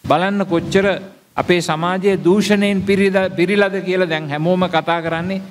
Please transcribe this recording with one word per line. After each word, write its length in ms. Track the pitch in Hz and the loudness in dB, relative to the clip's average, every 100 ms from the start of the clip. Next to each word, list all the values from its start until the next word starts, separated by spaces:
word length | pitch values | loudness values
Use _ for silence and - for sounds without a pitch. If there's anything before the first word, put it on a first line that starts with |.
බලන්න 420 | - 147 190 202 185 | 0 0 2 -2 0
කොච්චර 400 | 170 143 190 196 170 - - _ | -2 0 0 2 -2 -8 -20 _
අපේ 280 | - - 175 | -6 0 0
සමාජයේ 560 | 170 156 175 185 196 190 | 0 -2 -2 0 0 2
දූෂණයෙන් 680 | 165 208 196 208 202 196 | 2 2 2 2 2 0
පිරිද-, 480 | 196 196 196 190 185 | 0 2 2 2 0
පිරිලද 420 | 147 175 202 196 196 | 0 0 2 2 0
කියලා 240 | 175 185 180 | -2 -2 0
දැන් 200 | 160 156 | -2 -4
හැමෝම 400 | 147 160 185 180 | -2 0 2 2
කතා 320 | 160 156 170 | 0 0 -2
කරන්නේ 400 | 165 165 175 190 190 | -2 -4 -4 -6 -10